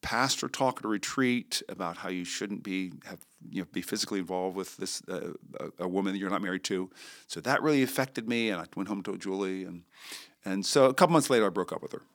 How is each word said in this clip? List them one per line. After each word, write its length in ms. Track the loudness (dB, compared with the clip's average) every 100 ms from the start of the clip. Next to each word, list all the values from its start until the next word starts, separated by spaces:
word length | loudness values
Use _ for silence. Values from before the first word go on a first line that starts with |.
pastor 460 | 0 2 2 0 -2
talk 300 | 0 0 2
at 60 |
a 40 | -2
retreat 720 | -2 -2 2 4 2 0 -6 -6
about 280 | -6 -6 -6
how 120 | -6
you 160 | -4
shouldn't 380 | -4 -4 -4 -6
be, 300 | -4 -4 -4 -8 -16
have, 140 | -16 -18 _ -10
you 120 | -6
know, 40 | -6
be 100 | -6
physically 360 | -4 -4 -2 -4
involved 340 | -2 -2 -2 -4
with 200 | -8 -8
this, 260 | -8 -8 -6
uh, 240 | -6 -6 -10 -14 -12 -12 -6
a, 60 |
a 40 | -2
woman 240 | 0 0
that 60 | 0
you're 120 | -2
not 120 | -2
married 200 | -2 -4
to. 260 | -2 -2 -4 -10 -20 -20 -12
So 140 | -8
that 220 | 2 2
really 200 | 4 4
affected 460 | 4 2 -2 -2 -2
me, 220 | 0 0
and 100 | 0
I 60 | -6 -6
went 120 | -4
home 100 | -4
and 60 |
told 160 | -4 -6
Julie, 440 | -4 -2 -2 -2
and, 180 | -6 -10 -16 -20 -16 -16 -16 _
and 200 | -4 -2
so 200 | 2 8 8
a 80 |
couple 180 | 8 6
months 160 | 6 6
later 160 | 4 4
I 40 |
broke 220 | 2 -2
up 100 | -4
with 100 | -8
her. 100 | -12 -14